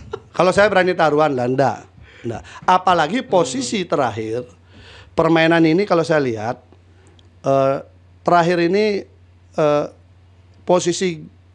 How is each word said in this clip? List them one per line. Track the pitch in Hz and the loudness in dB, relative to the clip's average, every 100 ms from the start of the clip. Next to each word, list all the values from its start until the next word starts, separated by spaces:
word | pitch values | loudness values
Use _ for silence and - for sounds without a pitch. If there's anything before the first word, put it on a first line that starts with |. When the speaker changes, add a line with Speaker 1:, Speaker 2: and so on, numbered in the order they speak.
| - - - | -16 -16 -10
Speaker 1:
Kalau | - 175 | 0 0
saya | 180 208 | 4 2
berani | 190 185 180 | 4 0 2
taruhan | 160 147 156 | 2 2 0
lah, | 131 123 | 0 -2
ndak. | 131 131 107 - - - - | 0 0 -2 -10 -20 -20 -16
Ndak. | 120 107 - - | -12 -12 -14 -10
Apalagi | - 185 185 180 151 240 | 0 0 2 2 0 -2
posisi | 254 185 165 254 247 214 | -2 0 0 -4 -6 -6
Speaker 2:
Hmm. | 175 | -4
Speaker 1:
terakhir, | 160 127 107 110 113 123 - _ - - - - | -2 -2 -4 -8 -8 -10 -18 _ -20 -20 -20 -10
permainan | - 160 165 160 165 | -2 2 2 4 4
ini | 165 165 | 2 2
kalau | 208 175 | 0 0
saya | 160 156 | 0 0
lihat, | 131 110 110 131 - - _ _ - - - _ | -2 -4 -8 -8 -12 -20 _ _ -20 -20 -20 _
eh, | - 135 135 139 - - _ - | 0 2 2 -2 -6 -20 _ -8
terakhir | - 175 170 175 | 0 2 2 0
ini, | 170 190 214 196 - _ _ _ _ | 0 0 -2 -4 -8 _ _ _ _
eh, | - 151 147 - - _ _ _ _ _ - | -4 0 0 -4 -10 _ _ _ _ _ -10
posisi | - 180 170 170 190 160 156 _ _ | 0 0 0 -2 -4 -6 -14 _ _